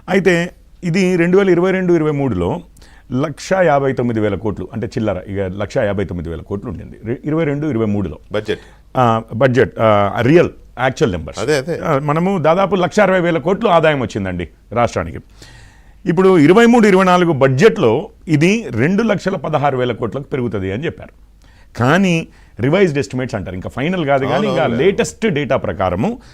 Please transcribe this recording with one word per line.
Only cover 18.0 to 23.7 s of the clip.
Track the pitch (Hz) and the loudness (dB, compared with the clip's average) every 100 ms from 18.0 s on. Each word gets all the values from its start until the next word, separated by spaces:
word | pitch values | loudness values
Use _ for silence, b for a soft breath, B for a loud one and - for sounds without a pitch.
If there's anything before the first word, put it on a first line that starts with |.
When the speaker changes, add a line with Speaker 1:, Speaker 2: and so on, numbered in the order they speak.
| - - - | -2 -12 -2
Speaker 1:
ఇది | 147 170 226 175 | 2 2 0 -2
రెండు | 107 139 196 | -2 0 2
లక్షల | 226 196 185 190 | 0 -2 -2 -6
పదహారు | 160 156 143 131 | -4 -2 0 0
వేల | 123 | -2
కోట్లకు | 120 120 131 | -4 -6 -8
పెరుగుతుంది | 143 139 120 101 95 | -8 -6 -4 -4 -4
అని | 104 | -6
చెప్పారు. | 160 - - _ _ _ b b b - | -6 -10 -14 _ _ _ b b b -4
కానీ | 120 170 190 165 - b b b | 2 2 2 0 -4 b b b
రివైజ్డ్ | 127 180 190 143 | 0 2 2 0
ఎస్టిమేట్స్ | 135 127 127 | -4 -6 -6
అంటారు, | 104 95 | -6 -8
ఇంకా | 92 92 | -10 -10